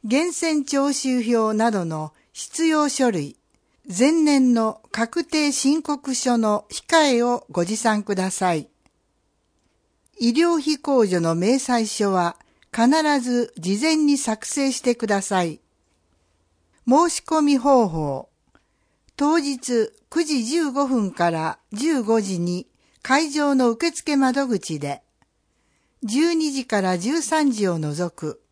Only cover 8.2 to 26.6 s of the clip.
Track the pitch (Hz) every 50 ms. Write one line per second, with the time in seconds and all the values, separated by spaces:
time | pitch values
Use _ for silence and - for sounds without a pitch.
8.2 | 185 190 - - 196 180 170 156 147 - _ _ _ _ _ _ _ _ _ _
9.2 | _ _ _ _ _ _ _ _ _ _ _ _ _ _ _ _ _ _ _ 427
10.2 | 247 233 233 285 339 339 339 320 262 302 302 269 _ - 277 262 226 196 185 180
11.2 | 165 165 165 165 175 202 254 269 - - 247 233 226 208 - - 214 202 190 185
12.2 | 175 170 - _ _ _ _ _ _ _ - - 226 247 285 320 311 302 294 277
13.2 | 240 247 247 240 240 - - - 160 180 196 208 262 320 320 311 302 294 285 262
14.2 | - - 220 214 - - - 294 277 269 247 - - 247 240 247 - 208 208 196
15.2 | 190 - 202 185 180 170 151 - _ _ _ _ _ _ _ _ _ _ _ _
16.2 | _ _ _ _ _ _ _ _ _ _ _ _ _ - 247 294 339 349 - -
17.2 | _ - 320 320 302 285 285 262 233 285 277 254 233 190 160 160 156 143 135 -
18.2 | - _ _ _ _ _ _ _ _ _ _ _ _ _ _ _ _ _ _ -
19.2 | 285 294 311 339 277 285 277 247 - - 247 233 220 - _ _ _ _ - 320
20.2 | 339 294 311 269 226 220 277 339 330 285 247 277 285 262 269 240 208 190 170 -
21.2 | 175 175 165 160 160 165 - _ _ _ - 202 254 320 320 269 226 202 226 226
22.2 | 208 190 190 175 175 175 175 180 - _ _ _ _ _ _ _ _ - 262 285
23.2 | 330 302 277 302 294 285 277 262 254 240 233 233 - 339 - - - - 294 277
24.2 | 269 254 254 277 277 254 233 190 - - 160 151 147 143 139 - _ _ _ _
25.2 | _ _ _ _ _ _ _ _ _ _ _ _ _ _ _ _ - 208 214 262
26.2 | 311 339 339 320 311 302 277 269